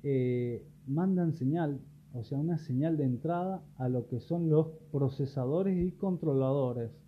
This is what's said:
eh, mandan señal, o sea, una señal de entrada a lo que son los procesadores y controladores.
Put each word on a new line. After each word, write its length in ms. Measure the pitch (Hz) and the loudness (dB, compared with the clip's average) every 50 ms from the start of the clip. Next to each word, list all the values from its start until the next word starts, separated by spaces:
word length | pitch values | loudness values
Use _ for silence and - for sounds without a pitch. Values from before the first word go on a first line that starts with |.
| - | 0
eh, 640 | 143 135 131 127 127 123 123 123 120 120 101 - - - - - | 0 2 2 2 2 2 0 0 -2 -4 -6 -8 -14 -20 -16 -6
mandan 480 | 135 139 160 180 190 190 180 175 165 147 | -2 0 2 2 2 2 4 2 2 0
señal, 460 | - - 131 151 175 165 147 143 131 - - - - - - - | 0 0 0 2 2 0 0 -2 -4 -8 -14 -20 -20 -20 -12 -10
o 120 | 123 110 | -10 -6
sea, 120 | - 139 | -4 -2
una 200 | 139 151 170 175 | -2 0 0 -2
señal 400 | 156 - - 123 127 147 165 165 | -2 -2 -2 0 2 2 2 2
de 80 | 151 139 | 2 2
entrada 580 | 131 123 117 - 160 170 175 180 190 190 180 - - - | 0 0 0 -2 -2 -2 0 -2 -4 -6 -8 -10 -16 -10
a 100 | - 131 | -4 -2
lo 220 | 127 127 123 117 - | 0 0 0 -2 -4
que 100 | 135 120 | -6 -6
son 300 | - - 165 170 170 160 | -4 -4 -2 0 2 4
los 180 | 151 156 160 160 - - - - | 4 4 4 2 -4 -14 -14 -6
procesadores 920 | - 139 139 131 135 - 139 - - 135 127 127 147 175 196 196 185 175 | -2 0 0 0 0 -2 -4 -2 -2 -2 -2 0 0 0 2 2 2 2
y 120 | 175 185 175 | 0 -2 -2
controladores. 960 | - 196 196 185 160 - 156 139 135 131 131 139 143 135 123 120 120 117 113 - - - | -2 -2 -2 -2 0 0 0 2 2 2 2 2 2 0 0 -2 -4 -6 -6 -8 -14 -20